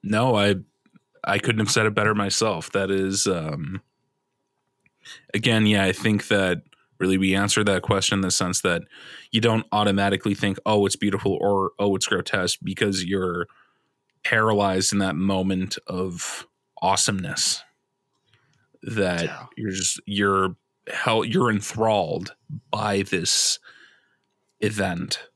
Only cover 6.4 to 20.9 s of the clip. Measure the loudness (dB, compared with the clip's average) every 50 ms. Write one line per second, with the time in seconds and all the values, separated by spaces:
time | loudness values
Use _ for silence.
6.4 | 4 2 0 -2 -4 _ -20 _ _ _ _ _ 2 2 4 4 4 2 2 2
7.4 | 2 2 2 2 2 2 2 2 2 0 0 2 2 0 0 0 0 0 0 0
8.4 | 0 0 -2 0 0 0 0 0 -4 _ -20 -20 -20 -20 -20 -20 -14 -4 -2 2
9.4 | 2 2 2 2 -2 _ 0 2 2 2 2 2 2 0 0 0 0 -2 -2 0
10.4 | -2 -4 -4 -2 _ 2 2 4 4 2 0 0 0 -2 -2 0 0 -2 -2 0
11.4 | 0 0 2 2 0 -2 _ -2 0 0 0 0 0 0 0 -2 0 -2 -2 -2
12.4 | 0 -2 -4 -4 -6 -8 -4 -2 -2 -2 0 -2 -4 -4 -2 -2 -2 -4 -4 -6
13.4 | -8 _ _ _ _ _ _ _ _ _ _ _ _ _ _ _ -4 0 2 2
14.4 | 4 4 4 4 2 2 2 0 0 0 0 0 0 0 0 0 0 0 0 0
15.4 | 0 0 0 -2 -2 -4 -6 -12 _ -10 -6 -4 -4 -6 -6 -8 -10 -10 -10 -12
16.4 | -14 _ _ _ _ _ _ -2 0 0 2 2 2 0 -2 -4 -6 -6 -4 -2
17.4 | -2 -2 -2 -4 -8 _ _ _ _ _ _ _ _ _ _ _ _ _ _ _
18.4 | _ _ _ _ _ _ _ _ -12 -6 -2 0 0 0 0 -2 -4 -6 -6 -10
19.4 | -16 -16 -12 -8 -6 -6 -4 -4 -4 -4 -4 -6 _ -6 -2 0 2 2 2 2
20.4 | 2 0 -2 _ _ _ _ _ _ -10